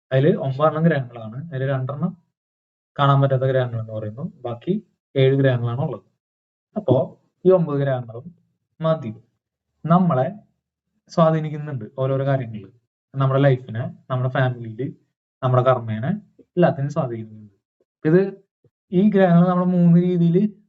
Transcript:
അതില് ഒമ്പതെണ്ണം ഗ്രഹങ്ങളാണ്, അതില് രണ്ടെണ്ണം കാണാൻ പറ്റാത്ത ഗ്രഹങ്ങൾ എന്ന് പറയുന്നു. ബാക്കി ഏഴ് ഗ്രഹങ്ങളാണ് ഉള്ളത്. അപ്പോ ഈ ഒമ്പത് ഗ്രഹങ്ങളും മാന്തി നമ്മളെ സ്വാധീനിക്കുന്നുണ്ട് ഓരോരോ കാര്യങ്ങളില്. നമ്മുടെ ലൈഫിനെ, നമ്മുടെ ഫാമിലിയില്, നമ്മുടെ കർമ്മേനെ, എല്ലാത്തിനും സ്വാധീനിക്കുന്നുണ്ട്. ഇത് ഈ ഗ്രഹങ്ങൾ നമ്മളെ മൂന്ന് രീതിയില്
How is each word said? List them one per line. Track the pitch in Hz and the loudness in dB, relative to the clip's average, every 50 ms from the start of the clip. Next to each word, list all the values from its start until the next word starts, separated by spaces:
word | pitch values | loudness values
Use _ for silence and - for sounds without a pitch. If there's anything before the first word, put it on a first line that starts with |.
| _ _ | _ _
അതില് | 131 131 135 160 208 208 | 0 2 4 4 2 2
ഒമ്പതെണ്ണം | - 135 131 135 151 156 151 156 165 | -2 -4 -2 0 0 0 2 2 2
ഗ്രഹങ്ങളാണ്, | 165 160 139 131 120 - 120 110 110 110 131 160 170 | 2 2 2 -2 -6 -10 -14 -14 -12 -12 -12 -12 -10
അതില് | 135 131 135 135 | -8 -6 -4 -4
രണ്ടെണ്ണം | 139 131 127 127 139 147 165 196 - - _ _ _ _ _ _ _ _ _ _ _ _ _ _ _ - | -2 -4 -4 -6 -6 -4 -6 -6 -6 -10 _ _ _ _ _ _ _ _ _ _ _ _ _ _ _ 0
കാണാൻ | 143 139 139 135 | 2 2 4 4
പറ്റാത്ത | 139 135 135 127 135 | 2 2 0 0 0
ഗ്രഹങ്ങൾ | 131 135 131 123 120 117 113 | 0 0 0 -2 -2 -4 -8
എന്ന് | 107 110 110 | -8 -8 -10
പറയുന്നു. | 110 107 107 107 120 165 202 - | -10 -10 -10 -10 -10 -12 -12 -12
ബാക്കി | - - 123 120 - - 170 190 220 - _ _ _ _ _ - | -12 -12 -12 -12 -8 -6 -6 -6 -6 -6 _ _ _ _ _ 0
ഏഴ് | 139 131 131 135 | 2 2 4 4
ഗ്രഹങ്ങളാണ് | 139 135 135 123 117 117 117 120 123 | 2 2 2 2 0 -2 -4 -4 -4
ഉള്ളത്. | 156 156 117 - - _ _ _ _ _ _ _ _ _ _ _ _ _ _ | -4 -6 -6 -10 -14 _ _ _ _ _ _ _ _ _ _ _ _ _ _
അപ്പോ | 220 - - 123 117 - - - _ _ _ _ _ - | -8 -2 0 0 0 0 -2 -8 _ _ _ _ _ 2
ഈ | 180 | 4
ഒമ്പത് | 185 180 165 147 143 139 | 4 4 2 0 -2 -2
ഗ്രഹങ്ങളും | 139 139 131 127 120 113 113 120 151 170 - _ _ _ _ _ _ _ _ _ | -2 -2 -4 -4 -6 -10 -14 -16 -16 -16 -20 _ _ _ _ _ _ _ _ _
മാന്തി | 160 160 160 156 131 113 107 - - _ _ _ _ _ _ _ _ _ _ _ - | -2 -2 -2 -2 -4 -8 -12 -14 -18 _ _ _ _ _ _ _ _ _ _ _ -2
നമ്മളെ | 156 165 185 185 170 139 127 139 165 208 - - _ _ _ _ _ _ _ _ _ _ _ _ _ | 2 2 4 4 2 2 0 -2 -4 -6 -10 -18 _ _ _ _ _ _ _ _ _ _ _ _ _
സ്വാധീനിക്കുന്നുണ്ട് | - 175 165 160 160 160 156 156 147 151 147 151 143 123 107 104 - - | 0 2 2 2 2 0 -2 -6 -8 -10 -10 -10 -10 -10 -10 -12 -8 -6
ഓരോരോ | 131 131 135 135 135 | -4 -2 -2 -2 -2
കാര്യങ്ങളില്. | 139 139 131 123 110 110 101 95 95 _ _ _ _ _ _ _ _ - | -2 -2 -2 -4 -6 -10 -12 -14 -16 _ _ _ _ _ _ _ _ -4
നമ്മുടെ | 135 135 131 131 139 | -2 0 0 2 2
ലൈഫിനെ, | 143 139 131 127 - - 113 113 143 175 - - _ - | 4 4 2 2 -2 -8 -10 -8 -8 -8 -10 -14 _ -8
നമ്മുടെ | 131 127 127 127 | -6 -4 -4 -2
ഫാമിലിയില്, | 127 143 131 123 120 120 117 113 110 113 135 147 - - _ _ _ _ _ _ _ _ - | -2 -2 -2 -2 -2 -6 -10 -12 -10 -8 -8 -10 -10 -14 _ _ _ _ _ _ _ _ -2
നമ്മുടെ | 135 127 127 120 | 0 0 2 2
കർമ്മേനെ, | 131 127 123 117 110 110 110 113 151 202 214 - _ _ _ | 2 2 0 -2 -4 -6 -6 -4 -4 -6 -6 -8 _ _ _
എല്ലാത്തിനും | _ _ _ 175 170 151 - - 139 143 | _ _ _ 2 2 2 2 -2 -6 -4
സ്വാധീനിക്കുന്നുണ്ട്. | - 165 143 123 117 110 110 110 107 107 107 104 _ _ _ _ _ _ _ _ _ _ - 156 | -4 -4 -4 -4 -6 -10 -12 -14 -18 -20 -20 -20 _ _ _ _ _ _ _ _ _ _ 0 2
ഇത് | 160 180 196 196 196 - _ _ _ _ _ _ _ _ _ _ | 4 4 4 2 -2 -10 _ _ _ _ _ _ _ _ _ _
ഈ | 202 175 202 214 | 0 2 2 4
ഗ്രഹങ്ങൾ | 190 196 190 180 170 170 175 185 | 4 4 4 6 6 6 6 4
നമ്മളെ | 180 180 180 180 | 2 2 0 0
മൂന്ന് | 180 180 175 170 170 175 | 2 4 4 6 6 6
രീതിയില് | 175 180 180 175 170 170 165 185 214 214 - - _ | 4 2 2 2 2 2 2 2 2 0 -2 -8 _